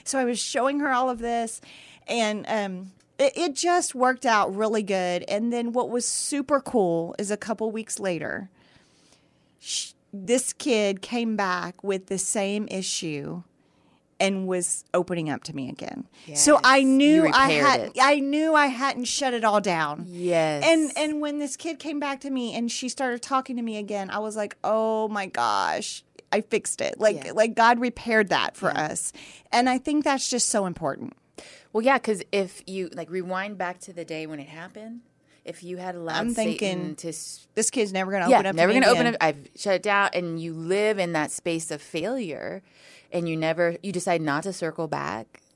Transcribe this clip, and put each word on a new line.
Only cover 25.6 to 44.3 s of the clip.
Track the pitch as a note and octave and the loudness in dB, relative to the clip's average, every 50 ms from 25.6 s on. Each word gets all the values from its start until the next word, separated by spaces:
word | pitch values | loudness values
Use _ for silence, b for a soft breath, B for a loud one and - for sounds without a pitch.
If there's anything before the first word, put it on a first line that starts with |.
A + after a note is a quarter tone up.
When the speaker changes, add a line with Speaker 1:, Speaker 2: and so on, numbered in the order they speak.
| F#2+ E2 D#2+ F#2 G3+ - - - - _ _ - - _ | 0 0 0 -2 -4 -6 -10 -12 -14 _ _ -20 -8 _
Speaker 1:
I | - G3+ | -2 -2
fixed | A3 - - G#3 - - - - | -2 0 -2 -2 -2 -2 -4 -4
it." | - - - - | -4 -4 0 2
Like, | - G#3+ F#3 D3 - | 4 4 4 2 -4
Speaker 2:
Yeah. | - C3 | -4 0
Speaker 1:
like | G#3 G#3+ A3+ A3 | 2 2 2 4
God | - A3+ A#3 B3 A#3 | 4 6 6 6 4
repaired | B3 B3 A#3 - - A#3+ A#3 A3 G#3+ F3+ | 2 -2 -4 -4 -2 0 2 2 4 4
that | E3+ C3+ F#2+ - - | 2 0 0 0 -2
for | - - F3 - | -2 -2 -2 0
Speaker 2:
Yeah. | - D3+ | 0 -2
Speaker 1:
us. | D3+ E3 E3 - - - B B B B B B B | -2 -4 -6 -6 -8 -8 B B B B B B B
And | - A#3 B3 C4 | 2 2 4 4
I | B3 B3+ | 2 0
think | C4 - D4 D4+ C#4+ | 0 0 0 2 2
that's | D#4 C#4 C4 - - | 2 0 0 0 -2
just | - A#3+ - - | -2 0 0 0
so | - G#3+ G3 F#3 | 0 0 0 -2
important. | E3 - E3 C#3+ C3+ - - - - _ _ _ _ B B B B B B B B | -4 -4 -4 -4 -4 -4 -8 -14 -14 _ _ _ _ B B B B B B B B
Speaker 2:
Well, | G#3+ A3+ | 0 4
yeah, | C4 C#4 B3+ | 4 4 2
'cause | - - G#3+ F3+ - - | 2 0 -2 -4 -4 -2
if | - G3+ G3 F#3 - - - - | -2 -2 -2 -2 -6 -14 -14 -10
you, | F#3+ F#3+ F#3 E3+ - | -8 -6 -6 -8 -8
like, | - E3 D#3 | -10 -10 -8
rewind | E3+ F#3+ F3+ F3+ F#3 F#3 F#3+ G#3 G#3 F#3 | -6 -6 -4 -4 -4 -6 -6 -6 -6 -6
back | F#3 F3 F3+ F3+ | -6 -6 -6 -8
to | - - F3+ | -14 -16 -14
the | E3+ E3 | -12 -10
day | D#3+ E3 D#3 D#3 D#3 | -8 -8 -8 -8 -8
when | D#3 D3 | -10 -12
it | C#3 C#3+ | -14 -14
happened, | D3+ D#3+ E3+ F#3 - G#3+ G#3+ A3+ A#3 A#3+ - _ _ _ b b b b b | -16 -16 -16 -16 -16 -16 -16 -16 -16 -18 -18 _ _ _ b b b b b
if | b E3 - F3+ | b -16 -14 -12
you | F3 F3+ F3+ | -12 -10 -8
had | F3+ F#3 F3+ | -8 -8 -8
allowed | F3 E3+ E3 D#3+ - | -8 -6 -4 -2 -2
Speaker 1:
I'm | G#3+ A#3+ A#3 | -2 -2 0
thinking, | A3+ A3 G#3+ A3 - G#3+ G3 F#3 E3 | 0 0 0 0 -2 -2 -2 -2 -2
Speaker 2:
Satan | D#3+ - D#3 - | -6 -6 -8 -10
to | - E3+ | -10 -10
s- | D#3+ - - - - - - _ - | -10 -10 -10 -12 -14 -16 -18 _ -4
Speaker 1:
"This | - A3 - | -2 -2 0
kid's | - C4+ A3 G3+ | 0 0 0 0
never | F#3+ F#3+ F#3+ F#3+ | 0 -2 -2 -2
gonna | G3 G3 F3 - | 0 0 4 6
Speaker 2:
Yeah, | C4 A3 | 6 6
Speaker 1:
open | - | 6
up | F#3+ F#3+ | 4 2
Speaker 2:
never | D#3+ E3+ F#3 | 4 4 4
Speaker 1:
to | A3 C4 | 6 6
me | C4 | 6
Speaker 2:
gonna | G3+ B3 | 6 6
open | - B3 A#3+ | 4 4 2
Speaker 1:
again." | A#3 | 2
Speaker 2:
up. | - - | 2 2
I've | D#3+ D3 D3 C#3 - _ | 2 0 0 -8 -20 _
shut | - - G#3 F#3+ | -6 -2 0 0
it | F3+ F#3 | 0 2
down, | G#3 G3+ G3+ G3+ - - | 2 2 4 2 2 0
and | F3+ F3 E3+ E3 E3 | -2 -4 -4 -4 -6
you | E3 E3 E3 | -6 -8 -8
live | D#3+ E3 E3 F#3 G3+ G#3 G#3+ G#3+ G3 | -6 -4 -2 0 2 2 2 2 0
in | F#3 E3+ E3+ | 0 0 0
that | D#3 D3+ C#3 | -2 -2 -2
space | - - - F3+ E3 E3 D#3+ - | -4 -6 -4 -4 -4 -4 -4 -6
of | D#3+ D3 | -10 -10
failure, | - - - E3 D#3+ G3+ B3+ C4+ A#3 E3+ C#3+ - - F2+ F3 F#3+ - B B B B B B B B B | -10 -8 -6 -4 -4 -4 -4 -4 -4 -6 -8 -8 -8 -10 -10 -10 -14 B B B B B B B B B
and | B F3 E3+ E3 | B -4 -2 -2
you | D#3+ | -2
never, | D#3+ D#3+ D#3+ E3 E3+ F3 E3+ E3+ E3+ - | 0 0 0 2 2 2 0 0 -2 -6
you | G3+ | -6
decide | F3+ F3+ - G3 F3 E3 | -4 -4 0 0 0 0
not | D#3+ D3+ | 0 0